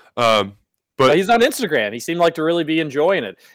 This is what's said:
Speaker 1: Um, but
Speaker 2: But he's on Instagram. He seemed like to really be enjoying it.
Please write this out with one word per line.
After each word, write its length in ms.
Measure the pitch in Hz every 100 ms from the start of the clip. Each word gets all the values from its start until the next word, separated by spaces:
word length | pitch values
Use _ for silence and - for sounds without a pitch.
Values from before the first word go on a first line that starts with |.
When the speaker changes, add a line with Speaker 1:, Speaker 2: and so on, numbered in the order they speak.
| _ -
Speaker 1:
Um, 420 | 117 110 98 101 _ _ _ -
but 120 | 131
Speaker 2:
But 80 | 160
he's 120 | 190
on 120 | 233
Instagram. 520 | 254 285 208 143 104
He 60 | 120
seemed 200 | - 170
like 160 | 170 165
to 80 |
really 200 | 156 170
be 160 | 156 160
enjoying 440 | 156 135 165 190
it. 140 | 107 - _